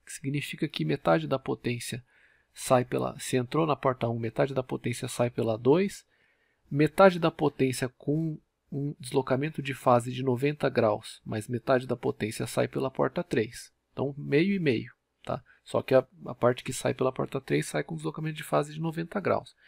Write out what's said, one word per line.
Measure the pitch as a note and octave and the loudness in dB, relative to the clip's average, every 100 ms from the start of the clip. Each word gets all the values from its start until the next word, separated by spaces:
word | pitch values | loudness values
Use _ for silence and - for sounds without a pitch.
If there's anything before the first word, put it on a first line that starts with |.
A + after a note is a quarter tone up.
que | - | -18
significa | - C#3 C#3+ - - D#3 | -10 -4 -4 -6 -6 -6
que | - | -2
metade | D#3 C#3+ - E3 C#3+ | -2 0 2 2 2
da | - | -4
potência | - - A#2+ A#2+ - A#2 - _ _ _ _ | -2 -4 -2 -4 -6 -10 -12 _ _ _ _
sai | - - B2+ | -14 4 4
pela, | B2+ C3+ B2+ - | 4 -2 -4 -6
se | - C3 | -2 -2
entrou | B2 D3+ D#3+ | 0 0 0
na | C#3 | 2
porta | C3+ B2+ A#2 | 0 0 -2
um, | A#2 | -2
metade | A2+ - C#3 | -4 -2 0
da | C3+ | 0
potência | B2+ C3 B2+ - B2 | -4 -4 -4 -6 -8
sai | - A#2+ | -2 -2
pela | B2 A2+ A2 | 0 -2 0
dois, | A#2+ D#3+ G3 - - _ _ _ _ _ _ | 4 4 4 -4 -18 _ _ _ _ _ _
metade | C#3 D3+ - F#3+ F3 | 2 2 8 8 8
da | E3 | 0
potência | - D3+ - C3 B2+ B2+ | 0 -2 2 0 0 -4
com | - - D3+ D#3+ D#3 - _ _ | -4 -2 0 0 -4 -12 _ _
um | C#3 C#3+ - | -6 -6 -6
deslocamento | B2 C#3 C3 C3 D3 D#3 | -2 -2 2 0 0 -4
de | C3+ | -8
fase | C3 - A#2+ B2 | -2 4 4 4
de | B2+ | -4
noventa | C3+ A#2+ C#3+ D3+ C#3+ | -2 0 0 0 0
graus, | A#2+ A2+ G#2 - - | 2 2 2 -4 -16
mas | - A2 - | -8 -8 -6
metade | A#2+ - C3 B2+ | -6 2 2 2
da | A#2+ | -2
potência | B2+ - G#2+ - B2 | -2 -2 -4 -4 -4
sai | - B2+ | -2 -2
pela | C3+ C3+ | -2 -4
porta | - C#3 - | 0 -2 -2
três. | - - - - - _ _ | -2 -2 -2 -6 -18 _ _
Então, | - C3 C#3+ | -6 -6 -6
meio | C#3+ C#3+ F#3 | 0 2 2
e | G3 | 2
meio, | D#3 A2+ A#2+ - _ _ | 0 0 -2 -14 _ _
tá? | - B2 - _ | -6 -6 -8 _
Só | - A#2 | -4 -4
que | - | 4
a, | C3 - - - | 4 4 -6 -14
a | |
parte | B2+ A#2+ B2+ | 0 2 2
que | - | -4
sai | B2 C3 | -4 -4
pela | B2 B2+ | 0 -2
porta | C3 C3+ C3+ | -2 -6 -6
três | - D3 D3+ | -2 -2 0
sai | D3+ | -4
com | D3 D#3+ | -6 -6
deslocamento | D#3 D#3 D#3 D#3 | -8 -6 -8 -8
de | |
fase | - D3 D3 | -2 -2 -2
de | D3+ | -4
noventa | E3 D#3+ E3+ G#3 | -6 -4 -6 -4
graus. | D#3 G#2+ - _ | 0 -2 -2 _